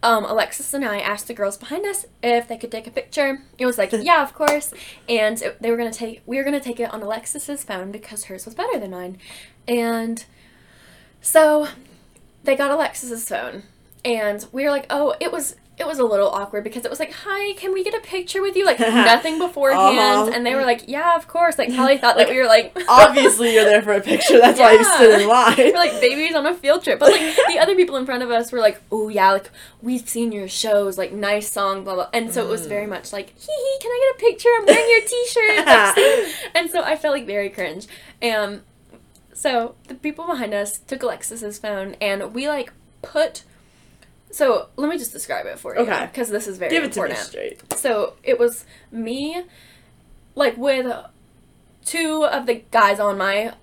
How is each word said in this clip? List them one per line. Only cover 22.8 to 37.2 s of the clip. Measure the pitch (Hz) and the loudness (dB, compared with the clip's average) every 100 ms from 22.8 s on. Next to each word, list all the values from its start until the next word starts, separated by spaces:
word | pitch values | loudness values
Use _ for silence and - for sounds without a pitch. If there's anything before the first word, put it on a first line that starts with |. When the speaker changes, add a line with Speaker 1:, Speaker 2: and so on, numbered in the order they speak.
Speaker 1:
<laughs> | 359 | 4
Speaker 2:
Obviously | 254 - 262 262 226 233 | 8 10 8 4 4 4
you're | 220 | 4
there | 208 214 | 6 4
for | 208 | 4
a | 202 | 0
picture. | 202 - - 247 | 0 0 6 8
That's | 233 247 | 8 8
why | 233 | 8
you | 220 | 8
stood | 415 339 233 | 8 8 8
in | 208 | 8
Speaker 1:
Yeah. | 202 | 6
Speaker 2:
line. | 247 240 - | 4 4 4
Speaker 1:
We're | 254 | 4
like | 349 339 - | 4 2 2
babies | 247 277 311 320 | 0 0 -2 -2
on | 285 | -2
a | |
field | 349 269 320 | -4 0 0
trip. | 359 220 | 2 4
But, | 285 | 6
like, | 381 311 311 | 6 2 2
Speaker 2:
<laughs> | 508 | 2
Speaker 1:
the | - | 4
other | 330 | 2
people | 381 359 269 | 4 2 0
in | 262 | -4
front | 254 | -6
of | 247 | -2
us | 233 233 | -2 -2
were | 247 | 0
like, | 214 208 _ | 0 0 _
"Oh, | 214 214 | -6 -4
yeah, | 202 190 | 2 4
like, | 196 196 - - _ | 4 -2 -20 -20 _
we've | 226 247 240 | -8 -6 -6
seen | 233 233 | -4 -4
your | 208 190 | -4 -10
shows, | - 226 208 202 185 | -6 0 0 0 -4
like, | 190 | -6
nice | 202 202 208 208 | -4 -2 -2 -4
song, | - 196 196 | -4 -4 -4
blah, | 190 | -6
blah." | 185 - | -6 -4
And | 233 226 | -4 -4
so | 185 220 | -6 -4
it | |
was | 220 160 | -6 -6
very | 202 208 | -8 -8
Speaker 2:
Mm. | |
Speaker 1:
much | 185 - | -10 -12
like, | 202 190 _ | -14 -14 _
"Hee | - | -10
hee, | 605 523 539 | -6 -4 -6
can | 466 | -6
I | 494 539 | 0 0
get | 508 | 2
a | 453 | 0
picture? | - 466 466 | 2 2 2
I'm | 403 | 6
wearing | 440 466 | 4 6
your | 466 427 | 2 2
t-shirt." | 480 480 480 427 427 302 | -4 -4 0 2 2 4
Like, | 240 202 | 6 6
Speaker 2:
<laughs> | 277 | 4
Speaker 1:
see? | 415 466 381 - - | 4 4 -2 -8 -4
And | 330 339 | -4 -2
so | 349 | -4
I | - 311 | -4 -2
felt, | 302 | -2
like, | 285 | -4